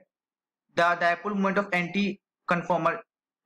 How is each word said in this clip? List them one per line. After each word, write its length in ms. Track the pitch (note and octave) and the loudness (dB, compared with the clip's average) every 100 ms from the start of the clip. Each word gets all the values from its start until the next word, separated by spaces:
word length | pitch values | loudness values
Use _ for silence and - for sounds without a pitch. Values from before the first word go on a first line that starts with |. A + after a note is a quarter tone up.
| _ _ _ _ _ _ _ - | _ _ _ _ _ _ _ 2
the 60 | E3+ E3+ | 2 4
dipole 320 | F3 E3+ G#3 | 2 0 -2
moment 240 | G3+ G3 F#3+ | 0 0 0
of 100 | G3 | 0
anti-conformer 1300 | F3+ E3+ G3 G3+ G3 _ _ - F3+ - E3+ D#3+ E3 - _ _ _ | -2 -2 -2 -4 -6 _ _ -4 -2 0 0 0 -2 -8 _ _ _